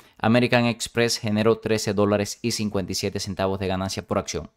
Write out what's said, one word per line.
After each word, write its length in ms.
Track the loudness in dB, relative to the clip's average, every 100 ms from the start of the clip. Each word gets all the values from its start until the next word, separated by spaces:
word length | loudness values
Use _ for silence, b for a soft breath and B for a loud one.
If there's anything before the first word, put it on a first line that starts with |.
| b b
American 480 | 2 4 4 4 2
Express 540 | 0 -4 0 0 0
generó 400 | -2 2 4 2
trece 340 | 2 -2 0
dólares 460 | 2 2 2 0 -4
y 100 | -4
cincuenta 420 | -2 -2 -4 -4
y 20 | -4
siete 240 | -4 -4
centavos 400 | -6 -2 -2 -2
de 80 | -2
ganancia 400 | -2 -4 -6 -4
por 100 | -4
acción. 320 | -2 -6 -8